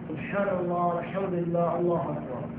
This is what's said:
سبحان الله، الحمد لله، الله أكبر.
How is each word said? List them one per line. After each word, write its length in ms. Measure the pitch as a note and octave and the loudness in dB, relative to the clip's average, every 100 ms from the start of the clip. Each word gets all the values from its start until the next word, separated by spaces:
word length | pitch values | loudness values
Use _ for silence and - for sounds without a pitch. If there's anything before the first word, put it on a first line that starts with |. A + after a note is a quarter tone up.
سبحان 460 | - D#3 - G3 G3 | -6 -6 -2 0 2
الله، 380 | F#3 F3 F3 F3 E3+ | 2 0 2 2 0
الحمد 380 | E3+ F#3 F#3+ | -2 -2 0
لله، 360 | F3 E3+ E3+ E3+ | 0 2 2 2
الله 300 | E3+ F3 E3+ | 2 2 2
أكبر. 380 | - D3 - B2 - | 0 -4 -4 -6 -6